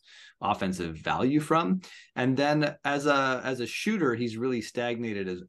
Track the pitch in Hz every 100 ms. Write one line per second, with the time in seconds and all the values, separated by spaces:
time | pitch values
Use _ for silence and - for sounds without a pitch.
0 | _ - - - 95 104 95 92 85 80
1 | 80 78 123 147 151 160 180 190 - -
2 | - - 127 131 143 151 147 - 139 143
3 | 147 139 135 127 131 123 117 - 208 214
4 | 143 117 120 110 127 123 107 - 120 117
5 | 117 101 92 90